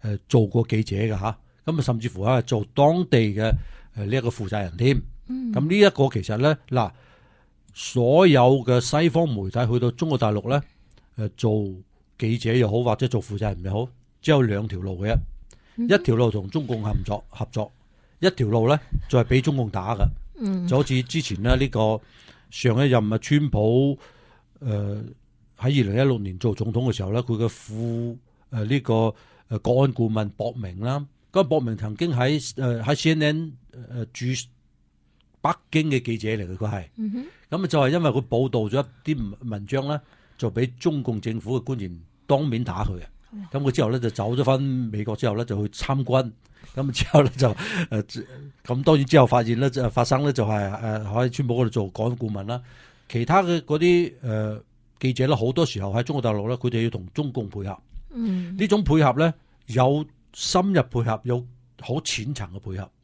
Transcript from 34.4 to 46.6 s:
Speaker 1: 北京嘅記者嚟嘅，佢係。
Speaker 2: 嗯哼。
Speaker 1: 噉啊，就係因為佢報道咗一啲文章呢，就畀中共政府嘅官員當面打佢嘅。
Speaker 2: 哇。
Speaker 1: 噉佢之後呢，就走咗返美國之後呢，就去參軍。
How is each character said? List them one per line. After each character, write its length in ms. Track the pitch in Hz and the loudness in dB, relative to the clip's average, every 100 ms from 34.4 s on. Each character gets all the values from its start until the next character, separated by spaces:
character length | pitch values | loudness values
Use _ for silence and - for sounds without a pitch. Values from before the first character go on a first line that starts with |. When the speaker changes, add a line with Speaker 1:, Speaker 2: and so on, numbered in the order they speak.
| - _ _ _ _ _ _ _ _ _ | -6 _ _ _ _ _ _ _ _ _
Speaker 1:
北 80 | 147 170 _ | -2 -2 _
京 200 | 160 156 | 0 2
嘅 100 | 135 | 0
記 160 | 123 113 | -2 -4
者 120 | 107 | -2
嚟 160 | 110 90 | -4 -4
嘅， 80 | 92 | -6
佢 140 | 107 | -4
係。 140 | 104 87 - | -4 -8 -8
Speaker 2:
嗯 140 | 214 | -6
哼。 160 | 233 294 - _ | -6 -10 -16 _
Speaker 1:
噉 140 | 170 | -4
啊， 20 | 185 | 0
就 140 | 156 | 2
係 80 | 131 | 2
因 120 | 165 | 2
為 80 | 160 | 2
佢 180 | 120 123 | 0 0
報 200 | 120 131 | 0 0
道 120 | 120 | 0
咗 260 | 107 123 139 - | 0 -2 -2 -8
一 100 | - | -6
啲 200 | 151 104 101 | -4 -4 -8
文 260 | 123 104 101 | -8 -8 -4
章 200 | 135 139 | -4 -2
呢， 140 | 147 _ _ _ _ | -6 _ _ _ _
就 140 | 117 | -4
畀 200 | 98 123 - | -2 -2 0
中 240 | 175 151 | -2 -2
共 180 | 127 110 | -2 -4
政 200 | 113 113 | -4 -6
府 200 | 107 127 | -4 -4
嘅 40 | |
官 140 | 120 131 | -4 -6
員 220 | 95 85 85 _ _ | -6 -10 -18 _ _
當 200 | 139 151 | 0 2
面 160 | 117 | -2
打 180 | 123 90 | -2 -2
佢 80 | 107 90 | -2 -4
嘅。 40 | - - _ | -12 -20 _
Speaker 2:
哇。 160 | 214 185 | -16 -8
Speaker 1:
噉 80 | 139 | -2
佢 100 | 139 | 0
之 120 | 123 | 2
後 60 | 110 | 2
呢， 80 | 127 | 2
就 100 | 117 | -2
走 240 | - 104 | -2 -2
咗 80 | 123 | 0
返 180 | 127 135 | 2 2
美 440 | 139 127 117 104 | 0 -2 -4 -4
國 100 | 107 | -4
之 140 | 107 123 | -2 -2
後 80 | 104 | -2
呢， 80 | |
就 220 | 117 101 104 | -2 -2 -4
去 60 | |
參 300 | - - 139 | -6 -4 -2
軍。 280 | 123 131 123 - _ - | 2 0 0 -8 _ -20